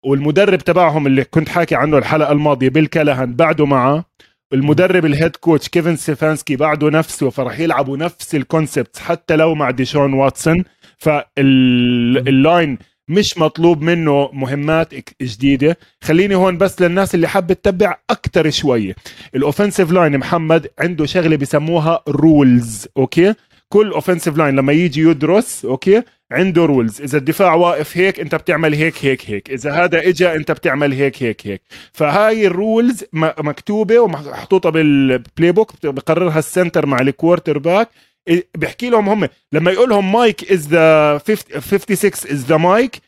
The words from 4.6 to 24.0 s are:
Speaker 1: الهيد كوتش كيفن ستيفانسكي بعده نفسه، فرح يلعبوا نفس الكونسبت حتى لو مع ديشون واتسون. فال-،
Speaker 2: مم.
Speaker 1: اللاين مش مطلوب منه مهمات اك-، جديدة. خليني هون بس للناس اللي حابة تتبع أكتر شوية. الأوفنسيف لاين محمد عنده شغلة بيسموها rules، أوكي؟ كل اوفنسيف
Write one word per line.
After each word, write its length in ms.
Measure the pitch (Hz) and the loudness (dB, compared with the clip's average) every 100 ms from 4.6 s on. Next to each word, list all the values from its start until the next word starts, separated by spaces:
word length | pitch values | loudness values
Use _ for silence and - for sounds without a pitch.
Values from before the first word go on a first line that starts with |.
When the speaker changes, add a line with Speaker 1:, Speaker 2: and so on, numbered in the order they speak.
| 143 151 185 185 156 | 2 2 2 2 0
Speaker 1:
الهيد 300 | 143 165 - | 0 -2 -2
كوتش 320 | 170 151 - | 0 0 0
كيفن 280 | 175 165 160 | -2 -2 -4
ستيفانسكي 600 | - 147 156 151 - 131 | -4 -2 -2 -2 -4 -2
بعده 340 | 156 151 151 | -2 0 0
نفسه، 400 | 156 160 - 135 | 0 -2 -4 -4
فرح 300 | 131 117 104 | -2 -8 -4
يلعبوا 360 | 165 131 135 139 | -2 -2 -4 -4
نفس 380 | 165 - - | -6 -8 -6
الكونسبت 640 | 151 127 160 151 139 120 - | -6 -2 -4 -2 -4 -6 -10
حتى 380 | - 170 - 156 | -6 -6 -2 0
لو 180 | 160 | 2
مع 160 | 156 135 | 0 -2
ديشون 420 | 131 127 147 139 | -2 -2 0 0
واتسون. 520 | 135 135 - 165 170 180 _ _ _ | 2 0 0 0 0 -2 _ _ _
فال-، 260 | 160 147 - - | -2 -2 -4 0
Speaker 2:
مم. 880 | 139 131 127 123 123 123 120 131 131 | 2 4 4 2 0 0 0 0 2
Speaker 1:
اللاين 500 | 135 143 175 160 123 _ _ - | 2 4 2 0 -6 _ _ -2
مش 300 | 139 139 - | -2 0 0
مطلوب 440 | 156 - 170 160 | -2 2 2 2
منه 480 | 160 170 156 143 139 | 0 0 0 0 -2
مهمات 640 | 139 131 143 147 160 160 | -4 -6 -4 -2 -2 -2
اك-، 200 | 135 - _ | -8 -18 _
جديدة. 560 | 127 104 139 135 147 170 _ _ | -10 -2 0 2 0 -2 _ _
خليني 340 | - 160 202 | 0 2 2
هون 240 | 190 190 175 | 2 0 2
بس 240 | 196 - | -2 0
للناس 320 | 180 180 196 | 0 0 0
اللي 140 | 170 165 | 0 0
حابة 260 | 196 175 | -2 -2
تتبع 420 | 185 196 180 180 - - | -2 -2 0 -2 -4 -6
أكتر 400 | 233 - - 156 | -6 -2 0 0
شوية. 440 | - 147 120 98 - - - - | 0 0 0 -2 -8 -18 -20 -8
الأوفنسيف 580 | 131 143 147 208 - 170 | -4 -4 -2 -2 0 2
لاين 260 | 180 160 139 | 2 2 0
محمد 480 | 127 175 156 165 139 - | -2 -4 2 0 0 -8
عنده 280 | 170 170 147 | -6 -4 -2
شغلة 300 | 185 165 151 | 0 0 0
بيسموها 680 | 139 151 156 170 151 165 - | 0 -2 0 -2 0 -2 -2
rules، 800 | 139 160 147 135 123 117 107 - - | 2 4 6 6 4 2 -12 -10 -4
أوكي؟ 380 | 131 - 185 214 _ _ _ | -2 2 2 0 _ _ _
كل 220 | 202 214 | 0 2
اوفنسيف 460 | 160 | -2